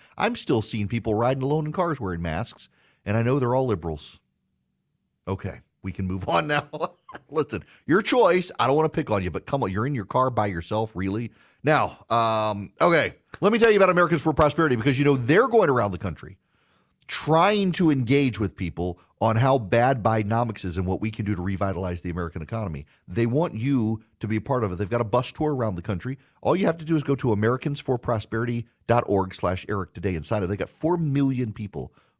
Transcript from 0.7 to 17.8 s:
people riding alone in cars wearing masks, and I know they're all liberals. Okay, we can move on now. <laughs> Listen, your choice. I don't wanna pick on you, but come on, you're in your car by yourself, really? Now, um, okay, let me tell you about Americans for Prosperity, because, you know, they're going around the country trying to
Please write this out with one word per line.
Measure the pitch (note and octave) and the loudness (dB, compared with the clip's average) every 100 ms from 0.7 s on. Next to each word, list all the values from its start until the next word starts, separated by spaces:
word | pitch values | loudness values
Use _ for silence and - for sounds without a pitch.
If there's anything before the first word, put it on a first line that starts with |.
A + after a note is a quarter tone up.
| A2+ G2+ | -4 -4
people | A#2 A2+ G#2+ | -4 -2 0
riding | A#2 C3+ | 0 0
alone | C3 D#3 D3+ | -2 -2 -2
in | |
cars | D3+ E3+ D3 | -2 -2 -4
wearing | G2+ E2+ | -4 -4
masks, | E2+ D#2+ A#2+ - - _ _ _ - | -4 -4 -6 -10 -20 _ _ _ -4
and | G#2+ | 0
I | |
know | A#2 C#3 | 0 0
they're | B2 C3 | 2 2
all | C3 | 0
liberals. | G2 E2 D2+ - - _ _ _ _ _ _ _ _ _ _ - | -2 -4 -8 -12 -20 _ _ _ _ _ _ _ _ _ _ -8
Okay, | F#2+ G2 - _ _ | -6 -6 -12 _ _
we | F#2+ | -10
can | F#2 F#2+ | -6 -4
move | F#2+ F2 | -4 -2
on | E3+ D#3 | 0 0
now. | D3 D3 | -2 -4
<laughs> | D3+ E3+ _ - - - | -8 -8 _ -20 -20 -8
Listen, | D3+ D3 G2 - - - | -4 -2 -4 -10 -8 2
your | F3 | 2
choice. | G#3+ B3+ G3+ F3+ F3 - | 4 6 6 4 0 0
I | A#2+ | 2
don't | D3 | 4
wanna | D#3 | 2
pick | E3 D3+ | 0 0
on | G#2 | 0
you, | F2+ | 0
but | F2+ - | -4 -4
come | C#3 | -2
on, | G#2 | -2
you're | F#2+ B2+ | -2 -2
in | C#3 | -4
your | F#2+ | -2
car | B2+ C3 | 0 2
by | A2+ G#2 | 0 -2
yourself, | E2+ - G#2+ A2 F#2+ | -2 -4 -2 -4 -4
really? | F#2+ G#2 A#2 _ _ _ | -4 -4 -6 _ _ _
Now, | - D3 G2 - - | 0 2 0 -4 -2
um, | A#2 A2+ A2 G#2+ G2+ G2 - | 2 2 2 0 -4 -6 0
okay, | F3 E3 G2+ - _ - | 2 4 0 -4 _ -2
let | G3 | 2
me | A3+ | 4
tell | A3+ | 6
you | G#3 | 6
about | F#3+ | 6
Americans | F3 E3+ D#3+ | 4 4 2
for | D#3+ | 0
Prosperity, | D3 D3+ D3+ D#3+ B2 | 4 4 4 2 2
because, | C3 C3 | 2 2
you | C#3+ | 2
know, | C3+ | 2
they're | A#2+ E3+ C4 | 4 4 6
going | A3+ E3+ | 4 4
around | B2 G#2 | 2 0
the | F2+ | -2
country | F#2+ D#2 - - _ _ _ _ _ _ - | -6 -8 -14 -18 _ _ _ _ _ _ -10
trying | - - D#3+ F#3 G#3+ F#3+ | -6 2 4 4 4 2
to | E3 | 2